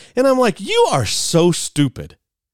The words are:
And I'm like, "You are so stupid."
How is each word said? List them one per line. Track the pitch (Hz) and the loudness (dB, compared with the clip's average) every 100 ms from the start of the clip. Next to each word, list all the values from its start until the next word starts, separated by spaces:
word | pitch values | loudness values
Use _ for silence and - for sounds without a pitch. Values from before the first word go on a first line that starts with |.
| - - | -10 0
And | 269 | 2
I'm | 254 | 2
like, | 240 - | 0 -2
"You | 226 453 466 | -4 0 2
are | 160 104 | 2 -2
so | - - 170 175 | -4 -2 2 2
stupid." | 165 - 143 139 - 78 - _ _ _ | 0 -6 -2 -2 -2 -18 -18 _ _ _